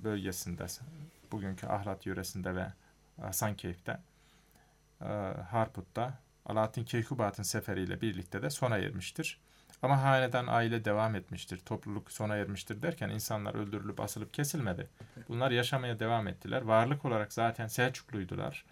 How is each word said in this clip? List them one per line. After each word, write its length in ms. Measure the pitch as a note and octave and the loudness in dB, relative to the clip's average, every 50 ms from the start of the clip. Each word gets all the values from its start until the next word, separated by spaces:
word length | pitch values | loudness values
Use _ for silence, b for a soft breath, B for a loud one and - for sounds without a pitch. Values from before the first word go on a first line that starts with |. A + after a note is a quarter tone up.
| G2+ | -4
bölgesinde, 640 | A2 G#2+ G2+ F#2+ F#2+ F#2 - - F2+ F2 - - F2 - - B2 C#3 E3 D#3 D3 D#3+ - - - - - | -2 -2 0 -2 -2 -4 -4 -4 -6 -6 -4 -6 -6 -8 -10 -12 -14 -14 -14 -16 -16 -16 -20 -12 -8 -6
bugünkü 340 | A2 G2+ G2 F#2+ F2+ - | -4 -4 -4 -4 -6 -2
Ahlat 400 | - - G2+ G2 G2+ G2 - - | -2 -2 -2 0 -4 -6 -4 -4
yöresinde 480 | G2 F#2 F#2 F#2 - - F#2+ F2+ F#2+ F2+ | -4 -4 -4 -4 -6 -6 -4 -2 -2 -2
ve 120 | F#2 F#2+ F#2+ - b b b b b _ _ _ - | -2 -2 -4 -6 b b b b b _ _ _ -10
Hasankeyf'te, 800 | - G2+ F#2 - - G#2+ G2+ F2+ - A#2 - - - - A#2 - - b b b b b b b b b b b b b b b b _ _ _ - | -8 -4 -2 0 0 0 -2 -2 -4 -6 -6 -6 -6 -6 -6 -6 -8 b b b b b b b b b b b b b b b b _ _ _ -8
e, 40 | G2 G2+ G#2 G2+ F#2+ - - F#2 F2 | -6 -4 -2 -2 -4 -4 -6 -8 -2
Harput'ta 680 | G#2+ A#2 A2+ A2 - G2+ F#2 - _ A2 A#2 B2+ C3 - - _ _ _ _ | 2 2 2 2 -2 -8 -12 -8 _ -4 -4 -4 -4 -10 -14 _ _ _ _
Alaaddin 380 | - G2+ A2 G#2+ A2 - - A#2 | -2 2 2 2 2 0 -4 -4
Keykubat'ın 580 | - - A#2+ A2+ - C#3 A#2+ A2 G2+ - - G2+ | 0 0 0 0 0 0 0 0 0 0 -2 -4
seferiyle 580 | - - A2 - - G2 F#2+ F#2+ F2+ F2+ F2+ | -2 -2 -2 -2 0 -2 0 0 0 -2 0
birlikte 420 | - A2 F#2+ F2+ F#2 - - G2 - | -2 -2 -2 -2 -6 -6 -6 -4 -2
de 80 | D3 | -2
sona 280 | C#3+ - C#3 A#2+ A2+ G2+ | -2 0 2 2 2 2
ermiştir. 600 | F#2+ G2 F#2 F#2+ F#2 - - - D#3 - - - b b b b b b b b - | 0 0 -4 -4 -8 -8 -6 -4 -6 -6 -6 -8 b b b b b b b b 2
Ama 200 | C3 C#3 C3+ C3+ | 4 4 6 6
hanedan, 440 | C#3 C3+ C3 C3 B2 A#2+ B2 B2 | 6 6 6 6 4 2 0 2
aile 380 | A#2+ A#2 A#2 A#2 A2+ A#2 A#2 G#2+ | 4 4 4 6 4 2 2 2
devam 300 | A2 G#2 G#2 A2 A2+ A2 | 4 4 4 4 2 2
etmiştir. 440 | F#2+ - - - F2 - - F#2 F2 | 0 -2 -4 -8 -8 -6 -6 -8 -8
Topluluk 540 | - - A2+ F#2+ - G#2+ G#2 G2 - - - | -4 -6 -6 -6 -4 -4 -6 -6 -6 -8 -6
sona 240 | - A2 G#2+ G#2 | -4 -2 0 0
ermiştir 460 | G#2 G2+ F#2+ G2+ F2+ - - G#2+ G#2 A2+ | 0 0 -2 -4 -6 -4 -6 -6 -2 -2
derken 280 | E3+ E3+ - - G#2 | -2 -2 -2 -2 -2
insanlar 440 | G#2+ A2 A2 - A2+ G#2+ G2+ G#2 - | -2 -2 -2 -2 -2 -2 -2 -2 -2
öldürülüp 460 | A2+ G#2+ G2+ G#2 G#2 F#2+ G#2 G2+ - | -2 -4 -2 -4 -4 -4 -4 -4 -4
asılıp 340 | G#2+ G#2 - G#2+ G#2 - - | -4 -4 -4 -6 -8 -6 -2
kesilmedi. 540 | - C#3+ C#3 - D#3+ B2 G2 F2 - - - B B B B B B B - | -2 -2 0 0 0 0 0 0 -2 -4 -10 B B B B B B B -6
Bunlar 220 | A#2 A#2 B2+ C3+ | -2 2 2 4
yaşamaya 480 | B2 A#2+ A#2+ A#2+ - C3+ B2 B2 A#2 G#2 | 4 4 4 4 2 0 0 0 -2 0
devam 300 | A2 A2+ A#2 A#2 G#2+ F#2+ | 2 2 4 4 2 0
ettiler. 340 | F#2 - - G2 A2+ C3 B2 | -4 -6 -4 -2 -2 0 4
Varlık 420 | A2 A2 A2 A#2 B2+ D3 C#3+ - | 8 8 8 8 8 4 2 2
olarak 280 | C#3+ A#2 G#2+ G#2 G2+ - | 2 2 2 0 0 0
zaten 340 | - A#2 A#2 A2 - A#2 | 2 2 2 2 0 -4
Selçukluydular 960 | A2 - - B2 B2+ B2 - - - - G#2 F#2+ F2 F#2+ F#2 G2+ - - - - b | -2 2 4 4 4 2 -2 -8 -6 -4 -4 -4 -2 -2 -4 -4 -4 -4 -8 -12 b